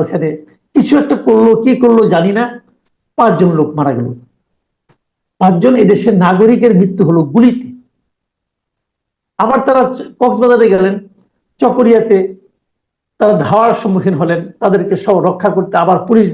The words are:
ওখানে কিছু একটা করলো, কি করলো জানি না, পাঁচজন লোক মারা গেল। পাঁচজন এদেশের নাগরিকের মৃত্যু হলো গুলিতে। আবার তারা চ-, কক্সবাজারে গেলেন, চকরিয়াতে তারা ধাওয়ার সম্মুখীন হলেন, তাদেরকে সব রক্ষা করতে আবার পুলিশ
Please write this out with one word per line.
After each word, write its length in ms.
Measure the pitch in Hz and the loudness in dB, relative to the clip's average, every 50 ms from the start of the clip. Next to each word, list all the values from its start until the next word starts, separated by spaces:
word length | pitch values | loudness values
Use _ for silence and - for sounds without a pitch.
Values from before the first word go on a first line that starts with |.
ওখানে 280 | 156 - - 165 165 156 156 156 - _ _ _ _ _ - | -2 -4 -4 -6 -6 -6 -8 -10 -14 _ _ _ _ _ -2
কিছু 200 | 285 - - 285 285 | 0 0 2 2 0
একটা 140 | 294 285 277 - - | 2 0 -4 -2 0
করলো, 240 | 240 220 220 226 226 220 226 226 | 0 2 4 4 4 2 2 2
কি 80 | 262 247 254 254 | 0 0 2 2
করলো 180 | 233 226 226 208 170 175 | 2 2 2 2 2 0
জানি 180 | 170 175 196 202 | 0 0 0 -2
না, 60 | 226 240 240 240 240 _ _ _ _ _ _ _ _ _ _ - | -2 -4 -6 -8 -16 _ _ _ _ _ _ _ _ _ _ -4
পাঁচজন 340 | - 240 220 175 151 185 175 160 156 | 0 0 0 2 2 0 0 2 0
লোক 100 | 151 - - | -2 -2 -2
মারা 160 | 151 143 135 120 | -4 -4 -4 -4
গেল। 100 | 113 120 123 - - - _ _ _ _ _ _ _ _ _ _ _ _ _ _ _ _ _ _ _ _ _ _ - | -4 -6 -8 -10 -14 -18 _ _ _ _ _ _ _ _ _ _ _ _ _ _ _ _ _ _ _ _ _ _ -2
পাঁচজন 320 | 190 185 180 170 214 254 254 233 202 | 0 0 0 2 0 2 2 2 2
এদেশের 300 | 180 202 - 196 226 196 180 180 | 2 2 2 0 0 0 2 2
নাগরিকের 480 | 175 185 185 220 226 240 196 240 233 202 175 | 2 2 2 2 2 2 2 2 2 2 2
মৃত্যু 220 | 196 185 - - 180 | 0 0 0 -2 -2
হলো 140 | 151 165 165 156 135 143 | 0 0 0 -2 0 0
গুলিতে। 340 | 233 240 247 247 - - - - - _ _ _ _ _ _ _ _ _ _ _ _ _ _ _ _ _ _ _ _ _ _ _ _ _ _ _ _ _ _ _ - 202 | 2 2 2 2 0 -10 -14 -18 -20 _ _ _ _ _ _ _ _ _ _ _ _ _ _ _ _ _ _ _ _ _ _ _ _ _ _ _ _ _ _ _ -6 -4
আবার 160 | 226 269 254 - | -2 -2 -2 0
তারা 140 | 262 262 262 254 - - | 0 0 0 0 -2 -4
চ-, 120 | - - - - - | -10 -14 -14 -6 -2
কক্সবাজারে 460 | 247 247 202 214 247 240 240 220 226 202 196 | -2 -2 0 0 2 2 2 2 2 2 2
গেলেন, 220 | 185 185 190 202 208 - - _ _ _ _ _ _ _ _ _ - | 0 0 -2 -4 -6 -10 -16 _ _ _ _ _ _ _ _ _ -2
চকরিয়াতে 560 | 269 247 247 254 240 233 233 220 220 - 202 190 185 190 - - _ _ _ _ _ _ _ _ _ _ _ _ _ _ _ - | -2 -2 0 0 2 2 2 2 2 2 0 0 0 -4 -8 -14 _ _ _ _ _ _ _ _ _ _ _ _ _ _ _ -2
তারা 160 | 214 208 202 165 143 | 0 0 0 0 0
ধাওয়ার 280 | 117 196 214 226 233 202 - | 0 0 0 0 0 -2 -2
সম্মুখীন 340 | - 202 190 180 - 190 175 143 | -4 -4 -4 -2 -2 -2 -2 -2
হলেন, 180 | 165 165 170 170 175 - - - | -4 -4 -4 -6 -6 -10 -12 -4
তাদেরকে 340 | - 196 190 185 175 196 190 - - | -2 0 0 0 -2 -2 -6 -4 -2
সব 100 | 220 196 170 156 | -2 -2 0 0
রক্ষা 220 | 180 180 - - - 165 | -2 -4 -2 -4 -4 -2
করতে 180 | 185 175 - - 170 175 | -2 -4 -2 -2 -2 0
আবার 140 | 175 180 - - | 0 0 -2 0
পুলিশ 180 | - 226 226 208 175 | 0 2 2 2 2